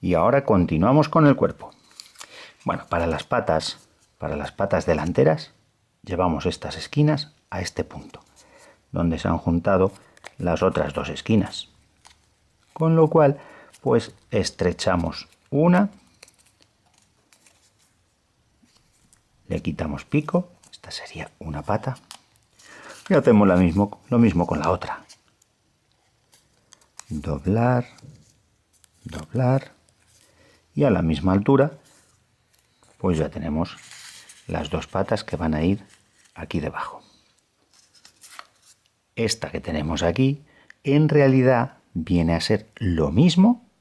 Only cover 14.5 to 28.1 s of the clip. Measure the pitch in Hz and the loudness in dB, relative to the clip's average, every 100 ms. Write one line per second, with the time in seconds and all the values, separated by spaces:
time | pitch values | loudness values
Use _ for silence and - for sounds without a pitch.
14.5 | - 87 85 - 90 82 - - _ _ | -2 -2 -2 -2 0 -2 -8 -16 _ _
15.5 | 135 165 180 202 - _ _ - _ _ | 0 4 4 2 -4 _ _ -20 _ _
16.5 | _ _ _ _ _ _ _ _ _ _ | _ _ _ _ _ _ _ _ _ _
17.5 | _ _ _ _ _ _ _ _ _ _ | _ _ _ _ _ _ _ _ _ _
18.5 | _ _ _ _ _ _ _ _ _ _ | _ _ _ _ _ _ _ _ _ _
19.5 | 85 82 76 78 71 - 147 151 180 180 | -6 -6 -6 -6 -8 -4 -4 -2 -4 -4
20.5 | _ - - - - - - 78 _ 80 | _ -20 -20 -18 -16 -16 -14 -16 _ -12
21.5 | 73 - 104 - 127 _ - _ _ _ | -12 -4 -4 -4 -12 _ -20 _ _ _
22.5 | _ - - - - - 175 127 107 101 | _ -20 -20 -20 -20 0 2 6 6 6
23.5 | 90 90 85 101 - _ 123 117 85 87 | 6 4 2 -2 -4 _ 2 4 4 0
24.5 | 80 73 92 - - - - _ _ _ | -2 -2 -2 -4 -14 -16 -20 _ _ _
25.5 | _ _ _ _ _ _ _ _ _ _ | _ _ _ _ _ _ _ _ _ _
26.5 | _ _ - _ _ - 78 - 73 80 | _ _ -20 _ _ -12 -10 -6 -6 -2
27.5 | 107 120 123 123 - - | 0 2 0 -2 -14 -20